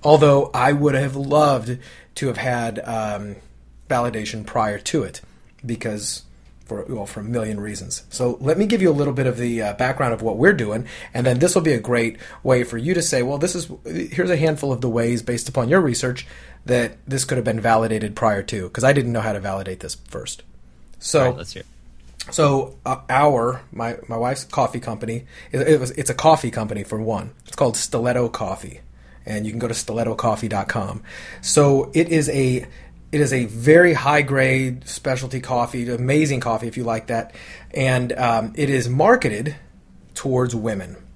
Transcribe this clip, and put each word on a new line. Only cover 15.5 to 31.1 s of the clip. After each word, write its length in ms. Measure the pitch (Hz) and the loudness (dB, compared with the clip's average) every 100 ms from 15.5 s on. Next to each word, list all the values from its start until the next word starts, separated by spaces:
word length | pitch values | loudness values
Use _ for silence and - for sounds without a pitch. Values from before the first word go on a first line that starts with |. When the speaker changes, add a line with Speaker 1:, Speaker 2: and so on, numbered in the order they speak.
Speaker 1:
upon 200 | 135 117 | -2 2
your 120 | 175 | 4
research, 460 | 160 120 127 123 - - - - - | 4 0 -2 -4 -10 -18 -20 -18 0
that 300 | 123 117 - - | 0 0 -6 -8
this 180 | 135 - | -4 -2
could 140 | 127 | -2
have 60 | 117 | -2
been 140 | 110 | -2
validated 560 | 113 113 113 110 104 104 | 2 2 2 -2 -4 -2
prior 280 | 113 101 | 0 0
to," 260 | 98 110 90 | -4 -6 -6
'cause 140 | - | 0
I 100 | 131 | 4
didn't 180 | 143 120 | 4 2
know 100 | 117 | -2
how 120 | 110 | -2
to 60 | 101 | -4
validate 400 | 98 95 98 92 | -4 -6 -6 -10
this 180 | - - - | -10 -12 -12
first. 360 | - - - - - - - - - | -14 -12 -14 -16 -20 -20 -20 -20 -14
So 200 | - 160 | 0 2
Speaker 2:
All 60 | 127 | 4
right, 80 | - | 0
let's 160 | 85 | -8
hear 80 | 92 | -14
it. 40 | - - - - - - - | -16 -20 -20 -20 -20 -16 -10
Speaker 1:
So, 480 | - 151 139 - - - | 2 2 2 -2 -8 -8
uh, 140 | 127 - | -8 0
our, 520 | 127 147 127 117 127 - | 4 4 4 0 -4 -10
my, 260 | - 117 120 - | -8 -6 -6 -8
my 80 | 113 | -4
wife's 280 | 120 135 | -2 -4
coffee 360 | - - 123 127 | -6 0 0 0
company, 460 | 120 107 110 117 - - - | -8 -8 -6 -8 -10 -20 -6
it, 160 | 120 131 | -2 4
it 120 | 151 | 4
was, 100 | 123 | 4
it's 200 | - 135 | -4 -4
a 20 | |
coffee 380 | 127 156 156 120 | 2 4 4 2
company 320 | 113 107 104 | -4 -4 -6
for 180 | 101 110 | -6 -4
one. 300 | 110 107 - - - | -2 -4 -6 -14 -18
It's 80 | - | 0
called 200 | 135 113 | 2 2
Stiletto 540 | - 135 123 123 120 | -2 -2 0 0 0
Coffee, 520 | - 101 85 - - - - - - - | -2 -6 -6 -10 -18 -20 -20 -20 -20 -8
and 180 | 107 | -6
you 80 | 107 | -4
can 60 | 110 | -4
go 100 | 117 | -4
to 60 | |
stiletto 400 | 113 - 113 113 | -4 -4 -2 -2
coffee 340 | 110 117 107 113 | 0 0 0 -2
dot 220 | 104 101 | -4 -4
com. 320 | 117 95 - - | -4 -6 -8 -12